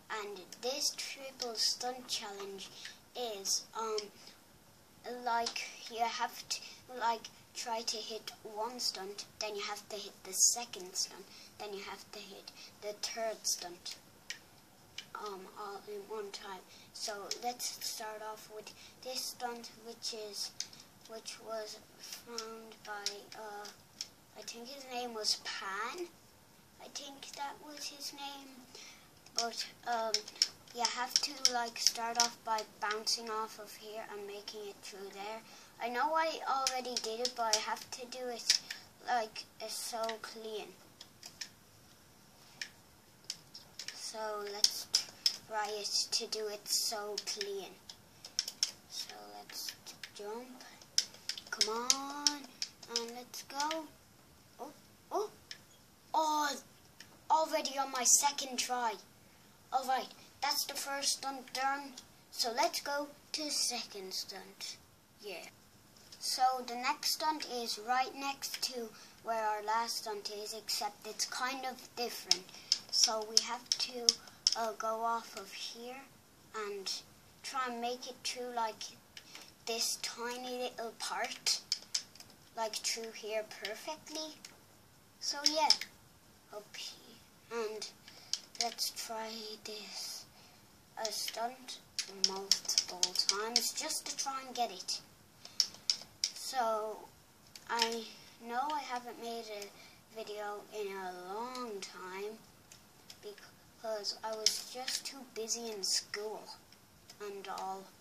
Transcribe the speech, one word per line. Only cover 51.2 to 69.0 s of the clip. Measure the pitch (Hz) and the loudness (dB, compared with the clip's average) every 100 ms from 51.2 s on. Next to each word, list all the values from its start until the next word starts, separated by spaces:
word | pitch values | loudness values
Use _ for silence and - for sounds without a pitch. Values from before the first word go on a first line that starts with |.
| - - - | -8 -8 -4
Come | - 427 453 494 | 0 2 2 4
on, | 269 277 285 294 294 262 - - - - 233 | 2 2 0 0 0 -8 -8 -8 -8 -4 -4
and | 233 240 | -4 -8
let's | 247 - | -10 -10
go. | - 277 302 320 302 - - - - - - - | -6 -2 0 0 -4 -14 -20 -20 -20 -20 -18 -12
Oh, | 285 - - - - | -12 -12 -20 -20 -2
oh, | 330 415 - - - - - - - - | 0 0 -4 -14 -14 -14 -20 -20 -20 2
oh, | 311 311 302 294 262 - - - - - - - | 6 8 6 4 0 -6 -20 -20 -18 -18 -4 6
already | 311 311 311 285 277 | 8 8 4 2 0
on | 269 | 2
my | 262 | 6
second | 240 - 285 277 277 247 | 10 10 8 4 -2 0
try. | - 247 233 202 - - - - - - - | 2 2 2 0 -8 -20 -20 -20 -20 -20 0
All | 262 262 | 0 4
right, | 254 202 - - - | 4 2 -8 -16 -2
that's | 277 285 | 2 2
the | - | 2
first | 277 277 277 277 - | 0 0 2 2 2
stunt | 269 269 240 | 0 -4 -4
done. | 254 269 277 277 - - - - | 2 4 2 -2 -12 -16 -20 -8
So | - 240 | 0 2
let's | 240 285 - | 6 6 4
go | 277 285 285 - - | 0 0 0 -6 -6
to | - | -2
the | 294 | 0
second | - - 233 - 202 190 | 2 2 2 -4 -6 -4
stunt. | - - 190 190 190 - - - - - - | -4 -4 -8 -10 -10 -8 -8 -14 -20 -20 -14
Yeah. | 208 170 175 - - - - - - - | -8 -8 -10 -16 -20 -20 -20 -20 -18 -6
So | - - 254 254 240 | 0 8 8 8 0
the | 240 | 0
next | 262 302 - | 2 4 4
stunt | - 311 302 - | 4 4 4 2
is | 247 226 208 220 | 0 0 0 4
right | 254 262 269 | 4 4 2
next | 277 269 - - 254 | -2 0 -2 0 0
to | 254 220 - | 0 -4 -8